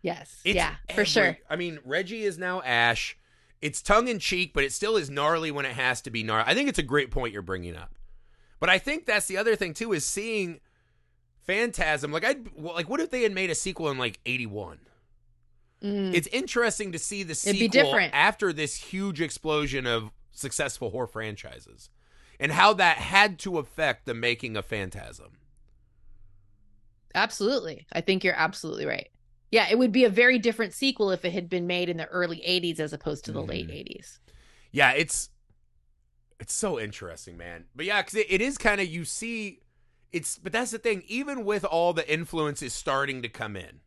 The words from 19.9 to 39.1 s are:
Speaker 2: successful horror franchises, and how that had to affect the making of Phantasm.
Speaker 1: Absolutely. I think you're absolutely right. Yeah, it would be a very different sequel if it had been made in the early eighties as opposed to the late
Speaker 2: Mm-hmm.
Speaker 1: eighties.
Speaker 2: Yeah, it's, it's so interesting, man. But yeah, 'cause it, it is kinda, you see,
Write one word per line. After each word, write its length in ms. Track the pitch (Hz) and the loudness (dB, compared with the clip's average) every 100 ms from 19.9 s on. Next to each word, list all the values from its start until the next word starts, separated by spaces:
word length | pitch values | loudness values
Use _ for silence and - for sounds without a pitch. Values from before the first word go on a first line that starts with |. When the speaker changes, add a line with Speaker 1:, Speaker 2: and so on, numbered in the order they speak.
| 117 107 - - | 0 -2 -16 -20
Speaker 2:
successful 580 | - 135 - 139 - 117 | -10 -8 -2 -4 -2 -6
horror 180 | 113 117 | -4 -6
franchises, 840 | 110 110 104 - 62 - - - _ _ - - - | -6 -8 -8 -14 -18 -20 -20 -20 _ _ -20 -20 -4
and 120 | 143 | 0
how 220 | 156 196 | 6 6
that 240 | 196 175 143 | 8 4 4
had 420 | - 190 208 180 | 4 6 6 4
to 180 | 196 170 | -4 -4
affect 480 | 135 - 151 120 - | -4 -2 0 0 -4
the 80 | |
making 420 | 117 120 117 123 107 | -2 0 0 -4 -6
of 80 | - | -4
Phantasm. 720 | 107 95 98 58 - - - _ - - _ _ _ - - - - - _ _ - _ _ _ - | -6 -6 -10 -14 -18 -20 -20 _ -20 -20 _ _ _ -20 -20 -20 -20 -20 _ _ -20 _ _ _ 0
Speaker 1:
Absolutely. 720 | 220 - 208 269 165 151 - | 0 0 0 0 -4 -12 -8
I 100 | - | -4
think 220 | 170 185 | 0 2
you're 120 | 185 - | 2 2
absolutely 500 | 160 - - - 151 | 0 0 -8 -6 -4
right. 240 | - - _ _ _ _ | -4 -8 _ _ _ _
Yeah, 160 | 226 196 | 2 4
it 60 | 226 | 4
would 140 | 254 | 4
be 120 | 220 | 6
a 60 | 247 | 6
very 300 | 190 240 254 | 8 6 6
different 340 | 226 220 208 | 2 0 -4
sequel 360 | - 269 262 202 | 0 -2 2 0
if 120 | 180 | 2
it 80 | 170 | -2
had 180 | 180 175 | -4 -2
been 180 | 180 175 | -2 0
made 220 | 180 175 | 0 0
in 80 | 170 | -2
the 80 | 160 | -4
early 340 | 180 175 165 | -2 -2 -2
eighties 360 | 170 180 170 165 | 0 0 0 -2
as 140 | 151 | -4
opposed 320 | 147 - 147 - | -4 -6 -6 -6
to 60 | |
the 100 | 143 | -8
late 260 | 156 - 160 | -6 -6 -8
Speaker 2:
Mm-hmm. 80 | 151 | -10
Speaker 1:
eighties. 420 | - - - - _ - - - - | -12 -14 -18 -20 _ -20 -20 -20 -8
Speaker 2:
Yeah, 200 | 135 135 | 4 6
it's, 380 | 135 160 - - _ _ _ _ _ _ _ _ _ _ _ | 6 0 -2 -6 _ _ _ _ _ _ _ _ _ _ _
it's 140 | 107 | -8
so 260 | - 208 139 | -4 -2 -2
interesting, 580 | 107 98 90 80 - 87 | -6 -8 -12 -14 -16 -14
man. 280 | 87 85 - 127 | -14 -14 -18 -8
But 100 | 175 | 0
yeah, 160 | 208 | 0
'cause 100 | - 208 | 0 0
it, 120 | 208 | 2
it 120 | 190 | 2
is 160 | 247 277 | 2 2
kinda, 280 | 226 202 185 | 2 2 -2
you 200 | 165 | -4
see, 560 | 165 | -8